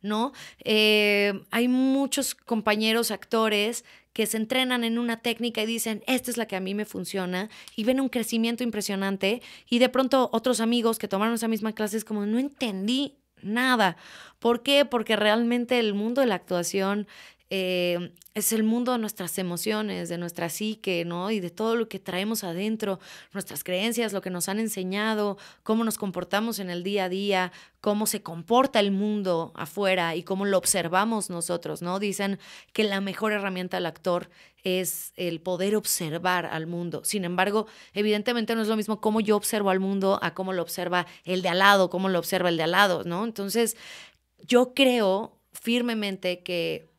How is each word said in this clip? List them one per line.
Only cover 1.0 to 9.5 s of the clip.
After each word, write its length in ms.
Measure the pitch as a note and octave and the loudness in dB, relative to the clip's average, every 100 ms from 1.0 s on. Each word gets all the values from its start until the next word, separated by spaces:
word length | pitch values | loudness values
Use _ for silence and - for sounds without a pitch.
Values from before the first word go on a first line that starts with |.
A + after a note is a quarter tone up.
| G#3 G3+ G3+ G3 - | 6 4 2 0 -2
hay 160 | A3+ B3 | 0 2
muchos 640 | B3+ C4 C4+ C#4 C#4 C4 | 4 4 2 0 -2 -4
compañeros 800 | - - A3+ G#3+ G#3+ A3 A3+ A3+ | -6 -4 -2 2 2 2 2 0
actores 720 | G3+ - A3+ A3 G#3 G#3 A#3+ - - _ | -4 -2 2 2 2 0 -4 -12 -20 _
que 120 | - G#3+ | -4 -2
se 120 | A3 | 0
entrenan 480 | A3 B3+ B3+ B3 A#3 | 0 0 2 0 0
en 120 | A3+ | 0
una 240 | A#3+ A#3 | -2 -2
técnica 400 | A#3+ A3+ A#3+ A3+ | -2 -2 -2 -2
y 40 | G#3+ | -2
dicen, 360 | A#3 A3+ G#3+ - | -2 -2 -4 -2
"Esta 240 | B3+ B3 | -2 -2
es 60 | A#3 | -4
la 100 | A3 | -4
que 80 | F#3+ | -4
a 60 | |
mí 120 | F#3+ | -4
me 120 | G3+ G#3 | -4 -4
funciona", 640 | F#3+ F#3 G3 F3+ F3+ G#3+ - - - | -6 -6 -4 -2 -2 -4 -10 -14 -4
y 80 | |
ven 160 | G#3+ C4 | 0 2
un 80 | C4+ | 0
crecimiento 560 | B3 A3+ A3+ A3+ A#3 | -2 -2 0 0 0
impresionante, 760 | B3 G#3+ G3+ G3 G3 G3 G3 A#3+ - | -4 -4 -4 -2 -2 0 0 -2 -6